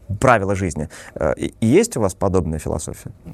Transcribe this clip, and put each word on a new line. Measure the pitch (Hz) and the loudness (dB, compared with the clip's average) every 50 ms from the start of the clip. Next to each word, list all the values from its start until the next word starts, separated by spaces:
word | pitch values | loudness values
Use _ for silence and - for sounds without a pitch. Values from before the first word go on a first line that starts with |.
| - - 98 101 | -10 -8 -6 0
правила | - 127 120 107 98 95 101 | 4 4 4 4 2 0 -2
жизни. | 92 98 90 - 80 76 78 - - - - - | 0 -2 -2 -2 -4 -8 -8 -10 -16 -20 -16 -8
Э, | - - 76 - | -2 -2 -2 -2
и, | - - - - - | -2 -4 -8 -4 -2
и | 110 | 2
есть | 110 131 190 233 233 - | 4 6 4 4 4 0
у | 135 | -2
вас | 107 95 - | -2 -2 0
подобная | - 92 98 90 95 85 80 80 78 | 0 -2 2 2 2 0 0 -4 -4
философия? | - - 80 80 - - - - - - - - - - | -4 -4 -6 -4 -6 -8 -12 -12 -14 -18 -18 -18 -20 -20